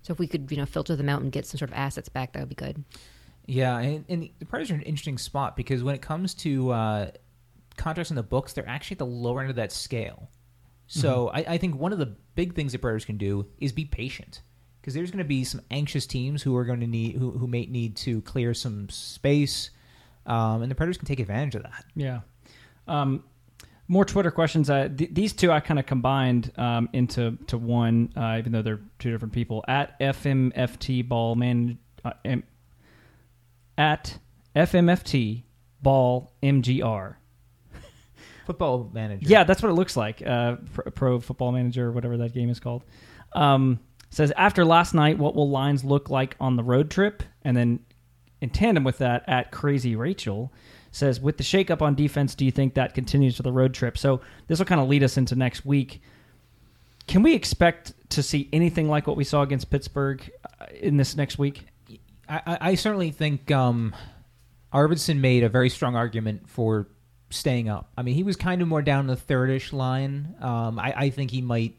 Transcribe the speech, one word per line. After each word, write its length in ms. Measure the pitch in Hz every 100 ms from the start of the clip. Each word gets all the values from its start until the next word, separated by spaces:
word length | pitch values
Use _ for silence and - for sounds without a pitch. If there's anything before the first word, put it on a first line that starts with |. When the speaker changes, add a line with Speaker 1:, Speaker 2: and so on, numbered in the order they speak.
Speaker 1:
So 120 | -
if 60 | 165
we 80 | 170
could, 240 | 160 135
you 60 | 143
know, 80 |
filter 320 | 143 - - 151
them 140 | 143
out 100 | 143
and 100 | 135
get 140 | -
some 140 | - 135
sort 120 | 135
of 60 | 131
assets 320 | 139 135 -
back, 240 | 131 131
that 80 | 139
would 80 | 135
be 60 |
good. 280 | 135 131 147 139 - - - - _ -
Speaker 2:
Yeah, 280 | 127 127 120
and, 260 | 123 156 -
and 180 | 175 165 _
the 60 |
Predators 260 | 160 240 285
are 40 |
in 60 | 151
an 60 | -
interesting 300 | 147 - 131
spot 400 | - 139 135 -
because 260 | 123 131
when 120 | 127
it 80 | 135
comes 320 | - 156 185
to, 360 | - 160 135 127
uh, 400 | 120 110 107 98 - _ _ _ _ _ -
contracts 320 | 160 160 170
in 60 | 143
the 60 |
books, 300 | 104 127 -
they're 160 | - -
actually 280 | 135 - 190
at 20 |
the 80 | 127
lower 340 | 120 120 127
end 80 | 131
of 80 | 120
that 160 | 104
scale. 560 | - - 120 107 - - _ _ _ _ _ _
So 420 | 160 143 127 120
Speaker 3:
Mm-hmm. 220 | - 160
Speaker 2:
I, 40 |
I 40 | 175
think 180 | 180 139
one 160 | 165
of 60 | 202
the 160 | 131 101 _
big 200 | - 185
things 180 | 175 143
the 60 | 123
Predators 280 | 123 110 -
can 100 | 107
do 300 | 98 101 98 -
is 140 | 139
be 140 | 123 151
patient, 560 | - 123 - - - - _ _ _
'cause 100 | -
there's 180 | 135 175
gonna 140 | 190
be 200 | 151 135
some 180 | 127 - -
anxious 360 | 139 147 143 -
teams 360 | 127 127 147
who 120 | 139 123
are 80 | 120
gonna 200 | 123 117
need, 300 | 113 113 -
who, 140 | 127
who 160 | 117 123
may 180 | 120
need 320 | 113 123 117 104
to 240 | - 113
clear 300 | - 135 120
some 360 | 117 127 104 98
space, 800 | - - - 139 147 143 - - - _ _ _ _ -
um, 340 | 117 113 113
and 100 | 117
the 40 |
Predators 240 | 131 160 180
can 80 | -
take 120 | 135
advantage 360 | 101 104 143
of 80 | 113
that. 240 | - - - -
Speaker 3:
Yeah. 240 | 135 123 - _ - - - _ -
Um, 380 | 147 135 135 - _ _ _ - _ -
more 140 | 180
Twitter 260 | 190 196 175
questions. 380 | 160 160 156 143
Uh, 220 | 139 135
th-, 160 | 135 170
these 220 | 165 208
two 180 | - 180
I 100 | 151
kinda 220 | - 151
combined, 680 | - 131 127 135 127 123 117 -
um, 320 | 120 117 117
into 460 | 127 123 - 117 117 -
to 100 | 120
one, 560 | 117 120 117 117 117
uh, 220 | - 113 113
even 140 | 113
though 80 | 113
they're 200 | 110 107 104 _
two 120 | 123
different 220 | 117 113
people. 320 | 117 117 110 -
At 300 | 135 143 -
F 260 | 139 135 143
M 260 | 135 127
F 240 | - 123 -
T 220 | - 127
Ball 340 | 123 117 117
Man, 440 | 117 123 120 120 120 _ -
uh, 80 | - - -
M-, 180 | 123 - _ _ _ _ _ _ _ _ _ _ _ _ -
at 400 | 151 151 - - _ _ _
F 200 | 143 175
M 140 | 180 170
F 160 | 180
T 400 | - 139 110 113 - _ _ _
Ball 520 | 135 135 127 123 143 _
M 200 | 139 139
G 200 | 120 131
R. 360 | 120 107 95 - _ _ _ _ _ - - _ _ - - -
Speaker 2:
Football 460 | - 175 160 127 113
Manager. 340 | 113 110 101 143
Speaker 3:
Yeah, 160 | 208
that's 180 | 170 190
what 60 | 226
it 60 |
looks 220 | 170 160 -
like. 300 | 107 110 -
Uh, 300 | 123 120 120 -
Pro, 180 | - -
Pro 300 | - 135 123
Football 320 | - 131 123
Manager, 400 | 127 123 120 120
whatever 240 | 120 120 120
that 160 | 120
game 160 | 120 120
is 80 | 120
called. 240 | 123 120 - - - - -
Um, 440 | - 143 135 131 120 _ _ -
says, 220 | - 151 -
"After 280 | 196 190
last 300 | 165 165 175
night, 240 | 165 151 160
what 160 | 147
will 160 | - 143
lines 340 | 139 139 143
look 260 | 135 139 139
like 240 | 139 135 -
on 160 | 135 123
the 60 |
road 280 | 117 123 151
trip?" 320 | - 202 202 - _
And 140 | 135 123
then 240 | 120 117 _ _ _ _ _ _
in 100 | 123
tandem 340 | - 220 175
with 140 | 131 -
that, 260 | 131 120 -
at 240 | 127 -
Crazy 440 | - 147 143 123 110
Rachel 540 | 131 196 - 101 127 - - - _
says, 300 | - 139 120
"With 160 | 135 -
the 80 |
shakeup 380 | 143 196 185 165
on 120 | 151
defense, 400 | 139 147 147 139
do 120 | - 131
you 40 |
think 220 | 127 135
that 200 | 135 123
continues 420 | - 123 143 135 120
for 60 |
the 100 | 127
road 220 | 127 131
trip?" 240 | 127 123 -
So 240 | 139 131 - - -
this 120 | 165
will 80 | 180
kinda 180 | 175
lead 180 | 131 143
us 160 | 135 -
into 180 | 127 127
next 300 | 127 - 139
week. 340 | 143 131 - - - _ _ _ _ _ _ _ _ -
Can 160 | 180
we 120 | 262
expect 580 | 277 - - 170 165 - - _
to 120 | -
see 260 | 143 147 143
anything 380 | 156 170 170 151
like 180 | 151 147
what 120 | 151
we 60 |
saw 180 | 139 151
against 260 | 139 135 -
Pittsburgh, 600 | 143 - - 139 135 - - - _
uh, 60 | -
in 220 | - - 143
this 180 | 135 -
next 220 | 139 -
week? 280 | 143 139 - _ _ 110 _ - -
Speaker 2:
I, 100 | 156 -
I, 120 | 170
I 140 | 170 190
certainly 340 | 220 202 170
think, 400 | 143 151 139 -
um, 440 | 143 127 120 113 - - - - _ - _ _
Arvidsson 460 | 139 151 165 - 143
made 240 | 131 123
a 80 | 117
very 180 | 120 127
strong 280 | - 135 120
argument 520 | 120 113 110 104 -
for 400 | - 113 110 101 _ _ _ _
staying 380 | - 151 123 110
up. 220 | 104 - -
I 60 |
mean, 120 | 123
he 80 | 135
was 140 | 196 185
kind 260 | 180 180
of 60 | 170
more 120 | 156
down 260 | 147 139 135
the 100 | 127
third-ish 580 | - 135 127 131 -
line. 600 | 143 127 131 139 139 147 -
Um, 380 | 127 120 113 113
I, 160 | 127 -
I 140 | 139
think 200 | 131 135
he 120 | 127
might 320 | 123 117 113